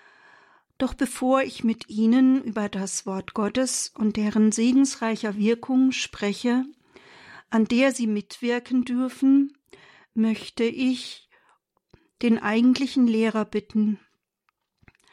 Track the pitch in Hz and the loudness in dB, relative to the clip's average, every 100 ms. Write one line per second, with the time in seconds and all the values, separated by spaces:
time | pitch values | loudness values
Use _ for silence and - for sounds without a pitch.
0 | _ _ _ _ _ _ _ _ 262 - | _ _ _ _ _ _ _ _ -4 -2
1 | 277 - 254 269 269 - 233 220 - 214 | -6 -2 0 0 0 -4 -4 -4 -6 0
2 | 220 247 262 262 - 214 202 196 196 - | 2 4 4 2 -2 -6 -6 -6 -6 -8
3 | - 190 - - 202 254 254 - - - | -8 -8 -8 -4 -2 -2 -2 -4 -8 -4
4 | 214 214 214 214 214 214 233 262 269 - | -4 -2 -2 2 2 4 2 4 2 0
5 | 226 220 220 202 208 233 254 262 262 254 | -4 -4 -4 0 0 0 0 2 2 0
6 | - - 202 202 240 247 262 - _ - | -8 -6 -6 -2 -2 -2 -2 -12 _ -20
7 | - - - - _ 226 214 240 269 262 | -20 -20 -20 -20 _ 0 2 2 2 0
8 | 226 208 - - 240 240 247 254 247 247 | -2 -4 -6 -8 -4 -4 -2 -2 -2 -2
9 | 254 247 269 277 277 - _ - - _ | -4 0 4 4 2 -6 _ -20 -20 _
10 | _ 220 220 214 - - 233 233 262 247 | _ -2 0 -2 -6 -2 -2 0 -2 -2
11 | - - _ _ _ _ _ _ _ _ | -8 -18 _ _ _ _ _ _ _ _
12 | _ _ 240 226 208 220 247 254 269 269 | _ _ 0 2 0 2 4 2 0 0
13 | 240 220 226 220 214 214 - 214 214 202 | 2 2 0 -2 -4 -6 -4 -2 0 -2
14 | _ _ _ _ _ _ _ _ _ _ | _ _ _ _ _ _ _ _ _ _
15 | _ | _